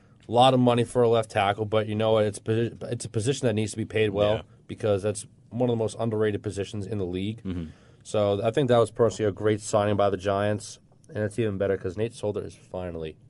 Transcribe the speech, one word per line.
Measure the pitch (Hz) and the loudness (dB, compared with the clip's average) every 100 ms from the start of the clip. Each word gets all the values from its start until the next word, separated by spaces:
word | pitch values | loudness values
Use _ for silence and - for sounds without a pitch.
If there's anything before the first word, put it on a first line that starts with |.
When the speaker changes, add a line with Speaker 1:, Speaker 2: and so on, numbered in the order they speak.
| _ - - | _ -20 -2
Speaker 1:
A | |
lot | 117 131 | 4 6
of | 127 | 6
money | 123 120 | 4 4
for | 117 123 | 2 2
a | 117 | 4
left | 117 110 | 4 2
tackle, | 107 98 104 | 0 2 0
but | 107 110 107 | 0 0 0
you | |
know | 107 110 | 0 2
what? | 110 | 4
It's | 107 98 | 2 -2
posi-, | - 110 117 92 | -2 0 -2 -6
it's | - 117 | -8 -8
a | - | -6
position | 113 110 139 | -4 -2 0
that | 123 | 0
needs | 107 107 | 0 -2
to | 110 | -4
be | |
paid | 110 107 107 | -4 0 0
well | 98 104 | 0 0
Speaker 2:
Yeah. | 110 104 - - | -2 -4 -20 -16
Speaker 1:
because | 87 107 101 | -4 0 0
that's | 104 101 - - _ | 0 -4 -12 -20 _
one | 117 127 | -2 0
of | |
the | 113 | 0
most | 107 - | -2 -2
underrated | 117 107 110 101 | -2 0 0 0
positions | 104 90 95 107 95 | -4 -6 -6 -8 -6
in | 104 | -6
the | |
league. | 90 92 101 113 | -4 -4 -4 -6
Speaker 2:
Mm-hmm. | 95 90 80 - - - | -6 -6 -8 -14 -20 -20
Speaker 1:
So | - 110 101 101 | -4 0 2 2
I | 113 | 0
think | 151 127 | 0 4
that | 120 | 4
was | 110 | 4
personally | - 113 101 107 | 2 2 2 -2
a | |
great | 87 107 107 | 0 0 0
signing | - 107 104 101 | 0 0 2 2
by | 101 | 2
the | 95 | 2
Giants, | 101 98 104 104 - - _ _ - | -2 0 0 -2 -8 -18 _ _ -12
and | 110 | -6
it's | 104 113 | -4 -2
even | 110 95 | -4 0
better | 98 98 | 0 0
'cause | 95 90 | -4 -4
Nate | 113 | -6
Solder | - 104 101 | -4 -6 -4
is | - | -8
finally | - - 92 90 82 80 - | -14 -12 -10 -8 -8 -10 -12